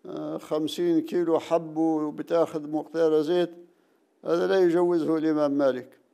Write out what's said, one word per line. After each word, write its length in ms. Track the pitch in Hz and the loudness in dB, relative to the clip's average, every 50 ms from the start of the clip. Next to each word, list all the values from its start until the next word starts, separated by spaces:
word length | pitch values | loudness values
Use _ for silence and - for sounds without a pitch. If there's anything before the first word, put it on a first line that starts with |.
| _ | _
آه، 320 | 151 151 151 151 151 160 160 | -12 -12 -10 -8 -8 -8 -10
خمسين 600 | - - 156 156 160 143 135 - 175 175 165 160 | -6 -4 -4 -4 -4 -4 -4 -2 0 2 2 2
كيلو 380 | 160 - - 175 175 165 160 147 | 0 0 -2 -2 0 0 0 0
حب 380 | - - 165 170 170 160 156 | 0 0 -2 -2 -2 -4 -4
وبتاخذ 920 | 156 160 160 160 156 151 151 - - 147 - 165 170 160 - - 160 147 147 | -2 0 0 0 0 -4 -6 -6 -10 -6 -2 0 0 0 0 -2 -10 -8 -6
مقدار 520 | 151 156 - - - 165 165 156 156 156 | -6 -6 -6 -6 -2 0 2 4 4 2
زيت، 280 | 151 151 175 180 170 170 170 - - _ _ _ _ _ _ _ _ _ _ _ - | 2 2 2 0 0 -2 -6 -20 -20 _ _ _ _ _ _ _ _ _ _ _ -4
هذا 220 | - 160 170 185 | -2 -2 0 0
لا 120 | 180 190 190 | 2 2 4
يجوزه 580 | 185 175 165 175 175 175 175 170 151 143 160 | 4 4 4 4 2 2 2 2 2 0 0
الإمام 340 | 160 151 160 151 151 151 143 | 0 2 0 2 2 2 2
مالك. 480 | 139 143 143 135 127 127 120 - - _ _ _ | 2 2 2 2 2 0 -8 -14 -20 _ _ _